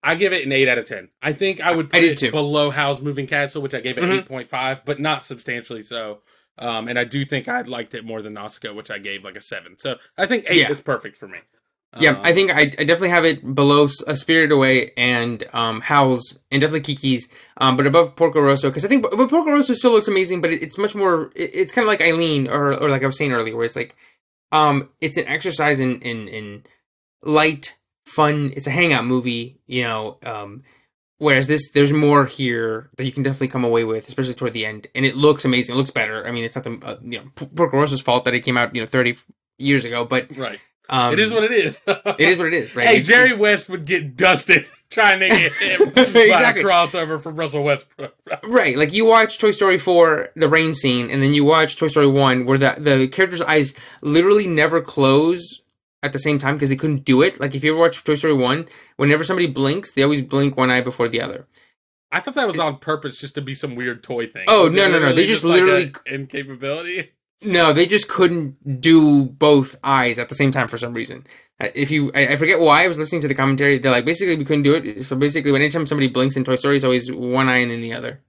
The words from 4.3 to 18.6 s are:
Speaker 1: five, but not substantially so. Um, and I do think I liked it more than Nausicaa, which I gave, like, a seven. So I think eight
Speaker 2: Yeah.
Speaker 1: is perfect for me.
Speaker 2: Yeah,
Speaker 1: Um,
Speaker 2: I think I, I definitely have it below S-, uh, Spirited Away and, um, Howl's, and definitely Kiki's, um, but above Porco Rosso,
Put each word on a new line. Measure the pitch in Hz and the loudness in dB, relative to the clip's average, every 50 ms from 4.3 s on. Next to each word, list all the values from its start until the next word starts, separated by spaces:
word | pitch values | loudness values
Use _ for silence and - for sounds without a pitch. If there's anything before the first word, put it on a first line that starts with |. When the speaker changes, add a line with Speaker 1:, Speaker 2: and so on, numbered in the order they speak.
| 131 131 123 _ | -12 -14 -12 _
Speaker 1:
five, | - 131 131 131 135 135 _ | -8 -6 -6 -6 -6 -8 _
but | - 147 127 | -8 -8 -4
not | 143 156 151 143 - | -4 -4 -4 -4 -8
substantially | - 135 117 - - 123 120 117 - 120 113 104 | -14 -18 -16 -10 -10 -10 -10 -10 -12 -16 -16 -16
so. | - 120 117 113 107 104 104 _ _ _ _ _ _ _ - | -14 -12 -12 -10 -12 -14 -16 _ _ _ _ _ _ _ -12
Um, | 117 120 117 113 110 120 | -10 -8 -6 -6 -6 -6
and | 123 123 | -4 -4
I | 123 | -4
do | 120 117 139 139 | -4 -4 -6 -6
think | 139 - 135 123 - | -4 -6 -8 -6 -6
I | 240 151 | -6 -6
liked | 147 117 127 120 117 - - | -6 -8 -10 -12 -12 -12 -14
it | 117 107 | -16 -14
more | 113 110 110 | -12 -12 -12
than | 107 107 107 | -12 -12 -14
Nausicaa, | 104 101 107 - - - 113 104 | -14 -16 -16 -18 -16 -16 -14 -14
which | 104 107 - | -14 -14 -14
I | 110 101 | -14 -12
gave, | 98 101 98 98 95 | -12 -12 -12 -12 -14
like, | 98 92 98 | -16 -20 -18
a | |
seven. | - - - 98 82 85 90 _ | -18 -14 -16 -16 -16 -18 -20 _
So | - 139 127 - _ _ _ - | -10 -10 -10 -10 _ _ _ -8
I | 185 | -4
think | 190 247 240 - - | -2 -2 -4 -2 2
eight | 180 170 | 2 2
Speaker 2:
Yeah. | 139 113 | 2 2
Speaker 1:
is | 147 143 | -2 -6
perfect | - - 135 113 - 104 _ _ | -4 -6 -6 -6 -6 -12 _ _
for | - 98 | -20 -20
me. | 92 85 _ _ _ _ _ _ _ _ _ _ - - | -20 -20 _ _ _ _ _ _ _ _ _ _ -6 0
Speaker 2:
Yeah, | 160 151 | 2 2
Speaker 1:
Um, | 143 - 98 | 2 2 0
Speaker 2:
I | 170 170 | 0 2
think | 165 196 185 | 2 2 2
I, | 170 151 | 2 2
I | 151 143 | 2 0
definitely | 139 - 156 147 170 170 190 175 | 0 -4 0 0 0 0 0 0
have | 175 175 160 | 2 2 2
it | 165 151 - - 123 135 | 2 0 0 -6 -6 0
below | 143 143 143 143 147 147 | 2 4 4 6 4 4
S-, | 143 139 - - | 2 0 -6 -8
uh, | - 151 | -6 -8
Spirited | 139 - - 160 160 160 147 | -8 -2 0 2 2 4 4
Away | 151 139 135 131 131 127 120 - _ | 4 4 4 4 2 2 0 -2 _
and, | - 120 123 123 120 117 120 120 107 - - - | -2 0 0 0 0 -2 -4 -6 -8 -10 -8 -6
um, | 123 117 113 110 110 | -4 -4 -2 -4 -6
Howl's, | - - 151 143 139 131 127 123 123 - - _ _ _ | -4 0 2 4 4 4 2 0 -4 -10 -14 _ _ _
and | 135 139 | -2 0
definitely | 139 156 160 156 | 0 0 -2 -4
Kiki's, | 143 151 147 139 - 135 127 123 120 - _ - - _ _ - | -4 -6 -8 -4 -2 -2 -2 -2 -4 -12 _ -20 -20 _ _ -2
um, | 131 135 127 131 | 0 0 2 2
but | 139 139 | 2 4
above | 139 170 170 170 - | 4 4 4 4 2
Porco | - 165 165 160 156 | 0 0 2 4 4
Rosso, | 143 139 139 135 | 4 4 2 2